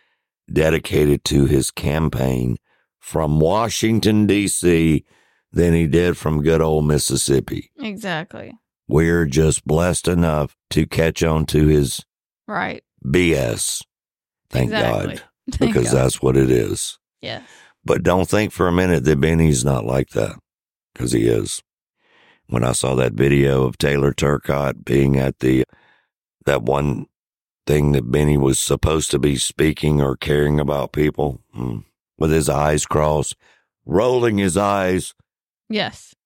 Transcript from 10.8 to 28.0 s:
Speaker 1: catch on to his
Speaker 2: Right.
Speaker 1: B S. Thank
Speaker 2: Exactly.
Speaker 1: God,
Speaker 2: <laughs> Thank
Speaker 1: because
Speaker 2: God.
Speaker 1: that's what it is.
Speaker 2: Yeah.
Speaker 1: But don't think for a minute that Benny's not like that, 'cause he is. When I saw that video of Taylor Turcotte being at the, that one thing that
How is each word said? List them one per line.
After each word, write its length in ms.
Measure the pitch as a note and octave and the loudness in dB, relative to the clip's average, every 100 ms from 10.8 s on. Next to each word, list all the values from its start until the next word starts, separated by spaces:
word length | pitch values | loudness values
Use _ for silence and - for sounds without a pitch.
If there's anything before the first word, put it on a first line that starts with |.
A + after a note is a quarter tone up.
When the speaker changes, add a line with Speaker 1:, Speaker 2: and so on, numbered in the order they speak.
| D#2+ | 0
Speaker 1:
catch 380 | - E2 - | 0 -2 0
on 220 | E2 D#2 D2+ | 0 0 0
to 200 | D#2 D2+ | 2 4
his 380 | D2+ C2+ - - _ _ _ - | 4 0 -4 -14 _ _ _ -10
Speaker 2:
Right. 360 | G#3+ - - - _ C2 | -8 -8 -10 -18 _ -2
Speaker 1:
B 240 | E2 F2 | 2 2
S. 480 | D2 B1 G1+ - - - _ _ _ _ _ _ | 2 0 -4 -6 -8 -12 _ _ _ _ _ _
Thank 220 | B2+ B1+ | -2 -2
Speaker 2:
Exactly. 440 | A3 D#2+ A#1 G1+ - | 0 -2 -2 -4 -8
Speaker 1:
God, 80 | - _ | -18 _
Speaker 2:
<laughs> 140 | - | -10
Thank 220 | - - | -2 0
Speaker 1:
because 180 | - A#1 | 0 0
Speaker 2:
God. 40 | C2 | 2
Speaker 1:
that's 240 | B1+ - | 0 0
what 140 | C2+ C2 | 0 2
it 140 | C2 | 4
is. 480 | B1 G1+ - - - _ _ | 2 0 -6 -10 -14 _ _
Speaker 2:
Yeah. 200 | F#2+ A2+ - - - _ - | -14 -14 -16 -20 -20 _ -2
Speaker 1:
But 180 | - | 0
don't 260 | E2+ F2+ F2 | 2 2 2
think 220 | G2+ G#2+ | 0 0
for 160 | - F2+ | 0 0
a 40 | |
minute 320 | F2 F#2 E2 C2 | 2 2 2 2
that 140 | D2 | 2
Benny's 420 | D#2 E2 D#2+ C2+ C2+ | 2 4 2 2 0
not 200 | C2 A1 | -2 -2
like 240 | C2 C2 | -2 -2
that, 260 | - G#1 - _ _ _ _ _ | -2 -4 -6 _ _ _ _ _
'cause 200 | - B1 | -8 -2
he 140 | A#1+ A1+ | 0 0
is. 360 | A1+ G1+ - - _ _ _ _ _ _ _ - | 0 -4 -10 -16 _ _ _ _ _ _ _ -6
When 160 | A#1+ A#1+ | -2 -2
I 80 | |
saw 220 | A#1+ B1+ C2 | -2 -2 0
that 180 | B1 | 0
video 500 | G#1 C2+ C#2 C#2 C2+ | 0 2 4 2 2
of 140 | C2 A#1 | 0 -2
Taylor 340 | C#2+ C#2 C#2 | -2 0 0
Turcotte 720 | C#2+ C#2+ C#2+ - C#2+ C#2 - | 0 -2 -2 -2 -2 -2 -6
being 340 | - C2 C#2 C2+ | -2 2 2 2
at 220 | C2+ - | -2 -2
the, 240 | B1+ B1+ B1+ _ _ _ _ _ _ _ - | 0 0 -2 _ _ _ _ _ _ _ -2
that 160 | C#2 | -2
one 420 | A1+ C#2 D2 B1 - _ _ _ _ _ - | 0 -2 -2 -4 -8 _ _ _ _ _ -2
thing 280 | D2 D2 | 2 2
that 180 | C#2 | 0